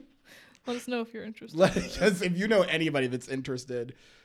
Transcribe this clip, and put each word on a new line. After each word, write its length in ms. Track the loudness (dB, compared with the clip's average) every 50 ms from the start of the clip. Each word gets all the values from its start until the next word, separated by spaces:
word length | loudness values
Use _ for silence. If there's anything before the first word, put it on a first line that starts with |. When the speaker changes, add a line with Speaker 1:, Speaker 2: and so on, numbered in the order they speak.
| -8 -14 _ _ _ -20 -20 -20 -20 -20 -20 _ _
Speaker 1:
Let 100 | -6 -6
us 120 | -6 -4 -4
know 140 | -4 -4
if 100 | -4 -6
you're 120 | -10 -12 -12
interested. 340 | -12 -12 -14 -16 -6 2 4
Speaker 2:
Let 180 | 4 4 4
us, 460 | 0 -2 -4 -2 2 4 4 4 4
if 160 | 0 0 0 0
you 100 | 2 4
know 140 | 4 4
anybody 440 | 4 4 2 0 0 2 2 2 0
that's 220 | 0 -2 -4 -6 -6
interested, 640 | -6 -6 -4 -4 -6 -6 -6 -6 -6 -6 -6 -6 -10 -16 -20 -20 -20 -20